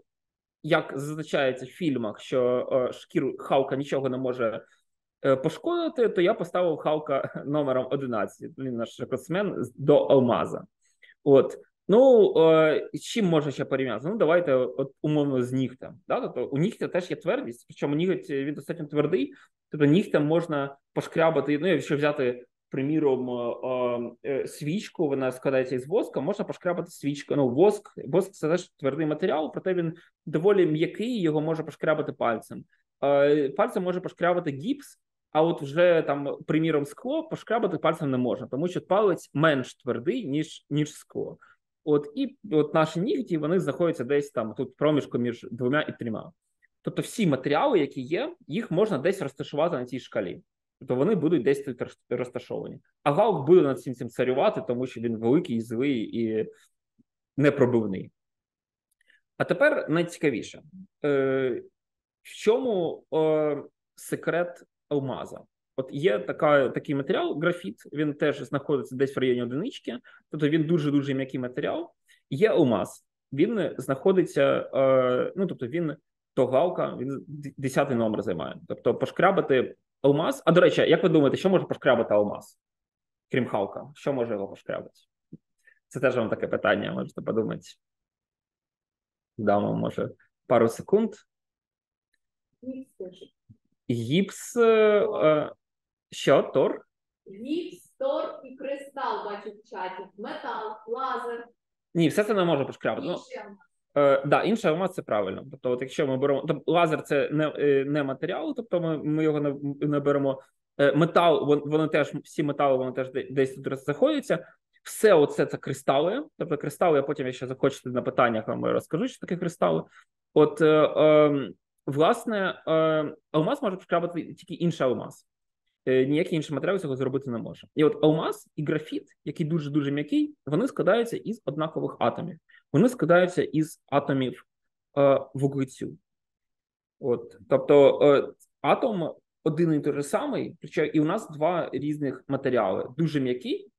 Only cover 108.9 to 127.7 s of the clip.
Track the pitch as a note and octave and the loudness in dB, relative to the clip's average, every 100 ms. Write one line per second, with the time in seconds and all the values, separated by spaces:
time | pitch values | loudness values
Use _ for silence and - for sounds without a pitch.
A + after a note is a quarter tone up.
108.9 | D3+ D3+ D#3 D#3 D3 D3 C#3 C#3+ C#3 D3 | -4 -2 0 2 2 -2 -4 -6 -4 -2
109.9 | C#3+ C#3+ C#3+ C#3 C3 - _ _ - C#3+ | 0 2 2 0 -2 -10 _ _ 2 4
110.9 | D3 E3 F3+ E3+ D3 C#3+ D3 D3 D#3 D3+ | 4 4 4 4 4 4 2 2 0 2
111.9 | D#3 C#3 D3 - - D3 C#3 C#3+ C3 B2+ | 0 0 -4 -12 -4 -4 0 2 2 0
112.9 | B2 C3 B2+ B2+ C3+ C3+ C#3+ C3+ C3+ - | -6 -6 -6 -6 -2 -2 -2 -8 -8 -6
113.9 | D3 C#4 D4 - E3 - _ _ _ - | 0 2 0 -2 -4 -4 _ _ _ -16
114.9 | - G#3+ E3+ C#3+ - C#3 - - C3+ - | 2 6 8 6 2 -2 -4 -8 -6 0
115.9 | C#3 E3 B3 D#4 - D#3+ D3 D#3 - F3+ | 2 2 -2 -8 -10 -6 -4 -6 0 2
116.9 | D3 C3+ D3 B2+ B2 B2+ C3 C#3 - B2+ | 2 0 -4 -6 -6 -8 0 -2 -2 -6
117.9 | B2 B2 B2+ A#2+ A2 F2+ A#2+ A#2+ A#2+ - | -4 -2 2 2 2 -4 -4 0 -2 -2
118.9 | D#3+ B3+ - - F3 F3 - F3+ E3 - | -4 -4 -8 -8 -6 -6 0 0 0 -4
119.9 | _ _ _ _ D3+ D3+ D3+ D#3+ D#3 D3 | _ _ _ _ 4 4 4 4 6 4
120.9 | - D#3 D3+ D3+ C#3+ G#2 - _ _ - | 4 6 8 6 2 -4 -10 _ _ -6
121.9 | C#3 E3+ A#3 A#3+ G#3 F#3 - - D#3+ D#3+ | 2 2 2 -2 -2 -2 -4 0 2 2
122.9 | D#3 D3 - _ D#3 E3+ C#4+ A3+ F#3 - | 2 -2 -8 _ 0 0 0 -4 -6 -2
123.9 | E3+ E3+ E3+ - D#3 - E3+ E3+ D#3 C3 | -2 -2 -6 -10 -14 -14 -4 -2 0 -2
124.9 | G#2+ - - _ _ _ _ _ _ - | -2 -6 -16 _ _ _ _ _ _ 0
125.9 | C3 C3+ D3+ - D#3+ D3+ C#3+ E3 G3 D3 | 2 2 0 0 -2 -4 -4 -2 -2 -4
126.9 | C3 B2 C3+ B2+ A2+ F#2 - - | -4 -2 -2 -4 -8 -8 -14 -10